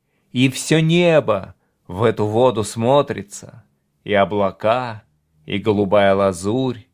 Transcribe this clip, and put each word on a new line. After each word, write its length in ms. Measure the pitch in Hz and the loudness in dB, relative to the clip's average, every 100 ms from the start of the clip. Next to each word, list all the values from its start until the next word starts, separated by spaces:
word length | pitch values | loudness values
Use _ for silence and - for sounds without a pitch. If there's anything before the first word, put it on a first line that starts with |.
| _ _ _ | _ _ _
И 160 | 123 131 | 0 0
всё 320 | - - 156 | 0 0 2
небо 760 | 160 170 175 156 110 101 95 - _ _ - | 4 2 4 4 2 -4 -6 -20 _ _ -12
в 160 | 90 | 0
эту 240 | 113 107 104 | 0 0 -2
воду 380 | 110 127 110 | 2 2 2
смотрится, 1000 | 104 113 117 143 135 101 98 - - - _ _ _ _ | -6 -4 2 2 0 -6 -12 -18 -20 -20 _ _ _ _
и 100 | - | -2
облака, 880 | 101 95 104 98 - 107 127 123 110 - _ _ _ - | 0 2 0 -4 -2 -2 -2 -4 -12 -20 _ _ _ -10
и 120 | 101 | -4
голубая 560 | 107 101 101 101 98 | -2 0 2 2 4
лазурь, 720 | 98 98 85 98 127 131 113 - | 2 0 -2 -4 -2 -4 -8 -16